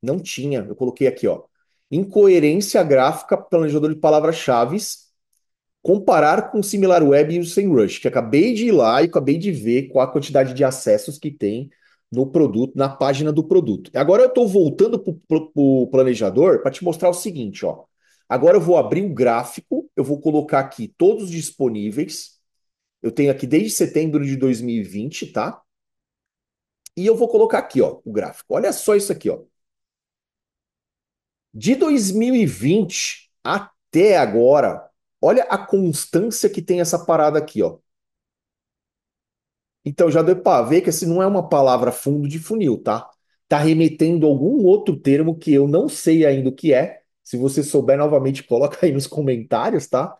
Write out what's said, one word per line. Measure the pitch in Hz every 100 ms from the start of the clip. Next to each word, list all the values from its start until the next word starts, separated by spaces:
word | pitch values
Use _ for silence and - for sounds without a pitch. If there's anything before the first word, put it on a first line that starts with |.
Não | 120 165
tinha. | 180 - 139 135
Eu | 104 104
coloquei | 123 - 135
aqui, | - 104
ó. | - - _ _ _ _
Incoerência | 147 196 208 202 180 151 165 202 233
gráfica, | 165 135 131 160 - 185
planejador | - 175 156 147 151
de | 156
palavras-chaves. | 156 151 156 165 - 123 120 185 - - _ _ _ _ _ _ _ _
Comparar | - 196 190 165 147 175 -
com | 220
o |
SimilarWeb | 202 202 190 175 151 139 151 170
e |
o | 170
SEMrush, | 180 202 143 101 -
que | -
acabei | 127 117 131 208
de | 226 240
ir |
lá | 185 120 131
e | 170
acabei | 170 135 156
de | 196
ver | 156 107 123 135
qual | 135 127
a |
quantidade | 147 139 139 135
de | 127
acessos | 135 127 - 104 - 127
que | 151
tem | 143 101 110 135 _ _ _ _
no | 120 135
produto, | 165 143 104 131 -
na | 139
página | 135 139 139 151
do | 151
produto. | 156 185 139 98 - 123
Agora | 147 202
eu | 254
tô | 254 233
voltando | 196 160 - 220 214
pro, | 190 160 _
pro, | 156 156
pro | - 139 131 123
planejador | 131 131 117 107 98 180 170
pra | -
te | -
mostrar | 180 165 185
o |
seguinte, | 175 - 165 110 - 90
ó. | - - _ _ _ _
Agora | 123 147 196
eu |
vou | 165 175
abrir | 135 156
o | 196
gráfico, | 123 123 117 120 - _ 262 - -
eu |
vou | 131 143
colocar | 160 151 147 143
aqui | 135 - 110 _
todos | 175 220 196
disponíveis. | 165 156 - 131 110 104 107 - - - _ _ _ _ _ _ _
Eu | 117
tenho | 113 143
aqui | 135 127
desde | 156 214
setembro | - 170 170 160 151
de | 139 135
dois | 131 117
mil | 120 117
e |
vinte, | 95 98 120 165 -
tá? | - 131 233 _ _ _ _ _ _ _ _ _ _ _ _ - -
E | 196
eu | 226
vou | 233
colocar | 220 220 214
aqui, | - 131
ó, | 107 - -
o |
gráfico. | 107 92 - -
Olha | 143 202
só | 185 - 208
isso | 202
aqui, | 208 104
ó. | - - _ _ _ _ _ _ _ _ _ _ _ _ _ _ _ _ _ _ _ _
De | 113 123 269
dois | 320 285 196
mil | 190 240 254
e | 185
vinte | 92 117 196 170 - - - _ _
até | 117 185 - _ _ 156 202 185
agora, | 127 104 123 143 120 82 - _ _ _
olha | - 233
a | 240 196
constância | 196 196 185 147 - 170 220 220 208
que | -
tem | 165 180
essa | 170 170
parada | - 165 151 151
aqui, | 151 -
ó. | 85 - _ _ _ _ _ _ _ _ _ _ _ _ _ _ _ _ _ _ _ _
Então | - 143 170
já | 156
deu | 160 180
pra | - 156
ver | 113 165
que | 185
esse | 156 170
não | 170
é | 190
uma | 202 170
palavra | 151 135 127 123
fundo | 120 - 147 143
de | 160
funil, | 160 220 175 110
tá? | - 110 - _ _ _ _
Tá | 151
remetendo | 151 160 160 - 160 170 156
a |
algum | 135 151 285
outro | 190 202 208 143
termo | - 139 160 165
que | 160
eu | 139 143
não | 151 285
sei | - - 160
ainda | 156 135 131
o |
que | 127 139
é. | 127 165 - _ _
Se | _ 123
você | 135 135
souber, | 143 147 117 139
novamente, | 147 147 135 135
coloca | - 120 139 - 180
aí |
nos | 139 135
comentários, | - 139 123 110 110 147 240 139
tá? | 127 160 -